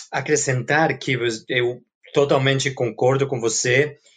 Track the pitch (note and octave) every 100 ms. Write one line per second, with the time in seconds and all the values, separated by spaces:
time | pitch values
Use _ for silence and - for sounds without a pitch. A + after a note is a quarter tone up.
0 | - C#3 C3+ D3 C#3 B2+ B2 D3 D#3 C3+
1 | - B2+ A#2 A2 - B2+ A#2+ B2 _ _
2 | - D3 C#3+ C#3+ C3+ C3+ C3+ C3+ A#2+ G#2
3 | B2+ C3+ C3+ B2 A2+ - B2+ B2+ D3 -
4 | _